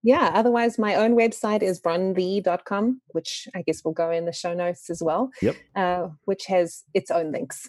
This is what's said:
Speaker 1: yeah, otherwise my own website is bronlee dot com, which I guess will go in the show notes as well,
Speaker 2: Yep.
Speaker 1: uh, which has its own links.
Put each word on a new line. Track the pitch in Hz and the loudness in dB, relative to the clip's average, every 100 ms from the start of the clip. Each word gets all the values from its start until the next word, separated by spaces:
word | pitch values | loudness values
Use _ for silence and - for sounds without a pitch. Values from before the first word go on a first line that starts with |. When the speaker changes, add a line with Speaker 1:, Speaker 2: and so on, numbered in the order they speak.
Speaker 1:
yeah, | 220 294 220 | 6 4 4
otherwise | 175 233 240 233 233 | 4 2 2 2 0
my | 214 | 0
own | 185 220 | 2 4
website | 233 233 - 214 214 | 4 4 0 -2 0
is | 190 180 | 0 0
bronlee | 170 170 190 185 180 202 | -2 0 0 0 0 0
dot | 185 175 | 0 -2
com, | - 202 226 262 _ | -2 -2 0 -2 _
which | 165 - - - | -6 -6 -12 -10
I | 185 | -6
guess | 160 156 | -4 -4
will | 160 | -4
go | 160 165 | -2 -2
in | 170 | -2
the | 170 | -4
show | - 175 | -6 -6
notes | 175 175 175 - | -4 -4 -6 -8
as | 170 | -4
well, | 165 165 262 - | -2 0 -2 -2
Speaker 2:
Yep. | 107 - _ 196 | -4 -4 _ -2
Speaker 1:
uh, | 180 180 180 151 | 0 0 -4 -8
which | - 190 - | -6 -6 0
has | 185 170 - _ | 0 0 -4 _
its | 190 180 | -4 0
own | 165 160 | -2 -2
links. | - 131 - | -6 -8 -12